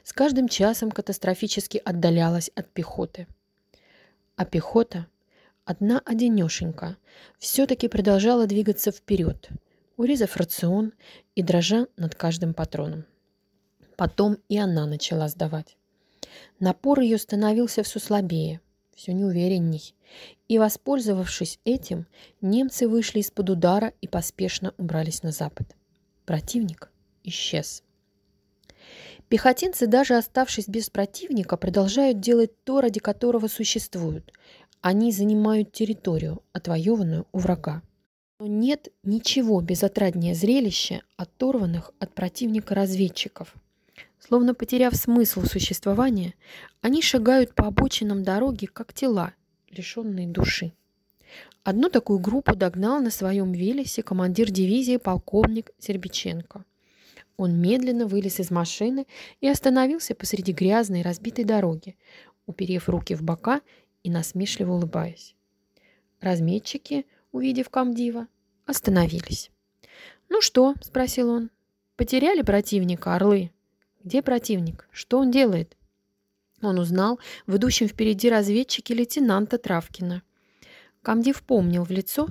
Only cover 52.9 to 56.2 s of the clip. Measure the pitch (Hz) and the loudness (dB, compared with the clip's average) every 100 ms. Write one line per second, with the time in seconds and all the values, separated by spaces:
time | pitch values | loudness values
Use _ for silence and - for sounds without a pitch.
52.9 | 285 240 - 190 196 185 180 185 269 262 | 0 -2 -2 -2 0 0 0 -2 -2 -4
53.9 | - - 185 180 180 226 190 185 240 254 | -6 -4 -2 0 2 2 2 2 2 2
54.9 | 247 - 180 - 202 226 220 - - - | 0 0 -4 0 2 2 0 -8 -12 -8
55.9 | 196 180 - | -6 -6 -8